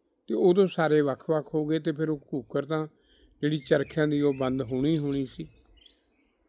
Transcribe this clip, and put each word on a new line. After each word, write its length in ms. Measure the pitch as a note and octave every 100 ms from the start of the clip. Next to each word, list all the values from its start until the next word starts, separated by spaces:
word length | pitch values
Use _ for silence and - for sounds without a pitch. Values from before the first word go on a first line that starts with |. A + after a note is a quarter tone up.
| _ _ -
ਤੇ 60 |
ਉਦੋਂ 320 | A3 G3 F3+ F#3
ਸਾਰੇ 340 | - D#3 D3+
ਵੱਖ-ਵੱਖ 540 | C#3+ B2+ - D#3 -
ਹੋ 120 | D#3 D3+
ਗਏ, 120 | D#3+
ਤੇ 140 | D#3+
ਫਿਰ 180 | D3+ D#3
ਉਹ 80 | D3 -
ਘੂਕਰ 300 | C#3+ - D3
ਤਾਂ 220 | C3+ D#3 D#3 _ _ _ _ -
ਜਿਹੜੀ 180 | D3 D3+
ਚਰਖਿਆਂ 500 | - D3+ C3+ D#3+ D3+
ਦੀ, 120 | D3
ਉਹ 140 | C#3+
ਬੰਦ 280 | C3 C3 C3
ਹੋਣੀ 300 | A2+ C3 D3
ਹੀ 60 | D#3+
ਹੋਣੀ 280 | C#3+ C#3 C3
ਸੀ। 220 | - D#3+ _ _ _ _ _ _ _ _ _